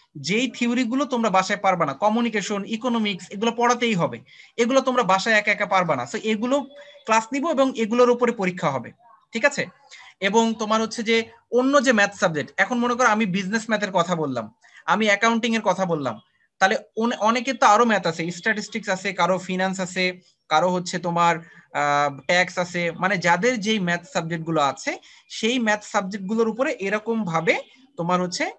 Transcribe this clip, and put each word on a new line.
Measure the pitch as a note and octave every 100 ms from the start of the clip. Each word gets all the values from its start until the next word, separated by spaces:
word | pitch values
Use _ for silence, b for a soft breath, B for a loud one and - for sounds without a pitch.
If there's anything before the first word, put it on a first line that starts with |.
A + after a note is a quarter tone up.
| b
যেই | D3 C3+ G#3 C4
থিওরিগুলো | - A#3+ A#3+ A#3+ C4
তোমরা | C#4+ B3 A3+
বাসায় | F#3+ F#3 G3+
পারবা | G3 F3+ D#3
না, |
কমিউনিকেশন, | C3+ G#3 A3+ A#3+ G#3+ F#3 G3+ F#3+
ইকোনমিক্স, | A3 B3 A#3 G#3 F#3+ -
এগুলো | G#3 A3+
পড়াতেই | A3+ A#3+ A#3+ A#3
হবে, | G3 C#3+ A#2 - b b b
এগুলো | A#3 C4+
তোমরা | C4+ B3
বাসায় | A#3+ F#3+ A3+ A3
একা | G#3+
একা | G3+ G3+
পারবা | F#3+ F3 C3+
না। | B2
So | A3
এগুলো | G#3+ A3 B3 C#4+ - - b b
ক্লাস | - A3 -
নিব | C#4 D#4+
এবং | C4+ C4+ A#3+
এগুলোর | A3 A#3+ B3
উপরে | A#3+ A#3+
পরীক্ষা | A#3 F#3 F3+ D#3+
হবে, | C3+ A2+ - - _ _
ঠিক | A#3
আছে? | C#4 C#4+ F3+ - b b b b
এবং | G3 A3 A3+
তোমার | A3+ G#3+ A3
হচ্ছে | A3 A3
যে | A3 A3+ A3 b b
অন্য | A#3+ C4 C#4+
যে | B3+
ম্যাথ | A3 G3+
সাবজেক্ট, | - F#3+ D3+ B2+ -
এখন | - A#3+
মনে | A#3+
করো | A#3+ B3
আমি | G#3+ A3
বিজনেস | F#3 F#3 A3 A3
ম্যাথের | G#3+ G3
কথা | F#3 E3+
বললাম, | F3 D3 B2 G#2+ _ b b b
আমি | F#3 G#3+
অ্যাকাউন্টিং | G3+ A3+ A3+ A#3
এর | A3+
কথা | G#3+ F3+
বললাম, | F#3 E3 C3 G#2+ _ _ _ -
তাহলে | F#3+ A3 - -
অনে-, | A3+ -
অনেকের | G#3 B3 B3 C4
তো | A#3+
আরো | G#3
ম্যাথ | A#3+ G3+ F3+
আছে, | E3 E3
স্ট্যাটিস্টিক্স | E3+ A3+ G#3 G#3 A3+ G3+
আছে, | F#3+ G3+
কারো | F#3 F3 F#3
ফিনান্স | F#3 F#3 F#3+ F#3+
আছে, | F3+ F#3 F3+ F3+ _ _ -
কারো | D#3 F3
হচ্ছে | F3+ F3+ F#3
তোমার, | F3 E3+ E3+ D#3+ E3 b b
আহ, | C#3+ D3 C#3+ D3 C3+
ট্যাক্স | - F3+ F3+ F#3
আছে, | F3 F3 F3
মানে | E3 F3+ G3
যাদের | E3+ F3 A#3 B3+
যেই | G3 A3
ম্যাথ | F3 F3 E3+
সাবজেক্ট | F3+ E3 E3+
গুলো | D#3+ D#3+
আছে, | C#3 C3+ - F4+ b b b
সেই | - A3 C4
ম্যাথ | A3 G#3
সাবজেক্ট | - G#3+ F#3+ G#3 F#3
গুলোর | A3+ A3+
উপরে | A3 D4
এরকম | C4+ G3 G#3 A3 A3+
ভাবে | F#3 E3 E3+ F#4 - b b -
তোমার | E3+ F3+
হচ্ছে | F3+ F3+ E4